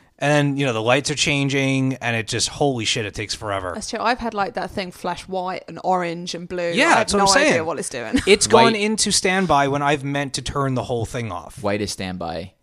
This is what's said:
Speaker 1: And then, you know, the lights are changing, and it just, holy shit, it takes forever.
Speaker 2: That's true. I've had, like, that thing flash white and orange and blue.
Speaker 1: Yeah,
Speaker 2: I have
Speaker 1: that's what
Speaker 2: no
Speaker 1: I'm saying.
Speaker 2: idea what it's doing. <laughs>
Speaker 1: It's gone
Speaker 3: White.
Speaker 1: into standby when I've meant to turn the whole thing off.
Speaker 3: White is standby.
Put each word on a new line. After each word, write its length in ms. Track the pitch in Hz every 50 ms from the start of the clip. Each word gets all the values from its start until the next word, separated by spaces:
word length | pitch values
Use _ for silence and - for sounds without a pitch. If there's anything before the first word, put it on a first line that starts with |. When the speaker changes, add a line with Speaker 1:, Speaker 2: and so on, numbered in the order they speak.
| _ _ _
Speaker 1:
And 140 | - 139 143
then, 260 | 151 147 143 143 139
you 100 | 139 139
know, 60 | 131 113
the 80 | 110 110
lights 260 | 117 123 143 139 -
are 60 | 147
changing, 800 | 123 - 170 147 139 139 135 135 139 135 135 135 131 131 131 131
and 200 | - - 120 117
it 120 | 113 107
just, 200 | - - 110 - -
holy 360 | - - 151 143 131 120 110
shit, 200 | - - 123 110
it 80 | 101 -
takes 180 | - 107 95 -
forever. 380 | - 113 107 101 95 92 90 87
Speaker 2:
That's 160 | - - -
true. 100 | - 220
I've 200 | - 220 254 233
had, 160 | 233 226 214
like, 180 | 202 196 185 -
that 160 | 196 170 175
thing 220 | - 214 190 180
flash 360 | - - - 180 175 - -
white 360 | - 185 185 180 185 185 - -
and 120 | - 170 - -
orange 520 | 180 185 180 175 170 165 175 175 180 -
and 120 | 165 175
blue. 260 | 175 190 180 175 170 170
Speaker 1:
Yeah, 120 | 214 294
Speaker 2:
I 40 | 320
have 80 | 320 -
Speaker 1:
that's 140 | 220 - 202
what 40 | 202
Speaker 2:
no 40 | 202
Speaker 1:
I'm 40 | 196
saying. 180 | 196 185 196
Speaker 2:
idea 160 | 269 - 170 160
what 140 | 165 156 131
it's 100 | 196 -
doing. 300 | - 123 117 110 - - -
<laughs> 40 |
Speaker 1:
It's 180 | - 202 214 -
gone 280 | 208 214 233 233 226 226
Speaker 3:
White. 20 |
Speaker 1:
into 360 | 208 202 214 220 202 - 208
standby 560 | 196 - - 190 185 190 190 170 151 143 143 139
when 120 | 139 143
I've 220 | 143 143 151 143 131
meant 320 | 143 143 143 143 135 -
to 80 | 147 127
turn 320 | - - 143 139 135 131
the 80 | 123 104
whole 240 | 95 127 117 110
thing 240 | - - 127 117 107
off. 320 | 90 87 76 - - - 113
Speaker 3:
White 180 | 101 101 104
is 100 | 104 98
standby. 640 | - - 98 92 92 90 87 82 82 82 90 98 _ _